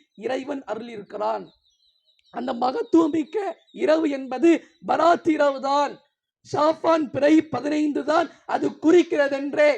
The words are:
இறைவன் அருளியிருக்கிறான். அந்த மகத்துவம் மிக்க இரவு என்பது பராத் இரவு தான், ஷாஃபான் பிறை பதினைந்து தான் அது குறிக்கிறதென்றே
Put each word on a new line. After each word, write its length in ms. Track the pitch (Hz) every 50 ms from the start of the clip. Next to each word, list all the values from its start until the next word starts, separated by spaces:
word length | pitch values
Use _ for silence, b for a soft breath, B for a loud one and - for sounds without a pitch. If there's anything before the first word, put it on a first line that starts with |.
| _ _ _
இறைவன் 480 | - 202 233 262 269 262 277 285 269 -
அருளியிருக்கிறான். 800 | 196 214 220 240 240 233 208 196 - 208 202 214 220 220 208 180 - _ _ _ _ _ _ _ _ _ _ _ _ _ _ _ _
அந்த 220 | - 233 247 262 247
மகத்துவம் 580 | 233 254 262 262 466 466 - - 330 330 311
மிக்க 260 | 285 330 277 - - 427 392 370 - - _ _
இரவு 380 | - 190 - 285 311 320 320 294
என்பது 400 | 277 262 269 254 254 254 285 339 330 b b b b b -
பராத் 420 | 185 247 285 311 339 349 - - 339
இரவு 300 | 302 302 285 285 277 262
தான், 320 | 233 277 277 294 285 262 196 - _ _ _ _ _ _ _ _ _
ஷாஃபான் 640 | - - 285 294 311 311 - - 330 330 320 311 226
பிறை 320 | - 269 277 294 311 320
பதினைந்து 640 | 311 - - 247 254 294 302 302 302 302 269 294 262
தான் 260 | 285 311 339 330 b b b b
அது 240 | - - 269 - -
குறிக்கிறதென்றே 1000 | 208 - - 311 359 349 - - 339 302 285 277 277 269 277 285 262 302 302 294 269